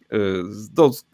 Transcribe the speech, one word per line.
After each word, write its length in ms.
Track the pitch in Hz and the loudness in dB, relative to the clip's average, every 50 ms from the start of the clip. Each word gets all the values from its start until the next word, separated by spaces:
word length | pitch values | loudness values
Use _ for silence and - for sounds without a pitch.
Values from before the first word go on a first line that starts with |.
| _ - - | _ -6 -4
y, 300 | 107 104 95 95 92 87 95 104 104 110 107 - | -2 -2 -2 -2 -4 -6 -8 -10 -14 -16 -8 2
do, 180 | - 160 135 120 - - _ | 4 4 4 4 0 -12 _